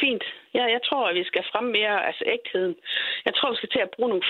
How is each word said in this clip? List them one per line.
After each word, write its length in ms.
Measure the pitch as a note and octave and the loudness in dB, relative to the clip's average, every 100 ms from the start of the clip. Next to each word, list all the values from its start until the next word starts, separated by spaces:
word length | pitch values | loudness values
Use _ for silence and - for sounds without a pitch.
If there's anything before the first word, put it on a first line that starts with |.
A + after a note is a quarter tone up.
| - | 0
fint. 180 | A3 - - - | 0 -4 -12 -4
Jeg, 120 | A#3 A#3+ A#3+ | 0 2 2
jeg 60 | A#3+ | 2
tror, 200 | C4+ G#3+ | 2 2
at 60 | F3 | 0
vi 80 | |
skal 200 | F3+ F3+ - | 0 -2 0
fremme 200 | G#3 A#3+ | -2 0
mere, 340 | G#3+ G#3+ G3+ - | 2 2 2 0
altså, 160 | - - A#3 | -2 -2 -2
ægtheden. 400 | - F#3 F#3 E3 - - - - - | -2 0 0 -2 -6 -4 -4 -2 -2
Jeg 80 | - | 0
tror, 160 | - | 0
vi 60 | A#3 | -2
skal 120 | G#3+ | -2
til 100 | C4 | -2
at 140 | F#3+ - | -2 0
bruge 140 | A#3+ | 0
nogle 160 | F#3+ | 2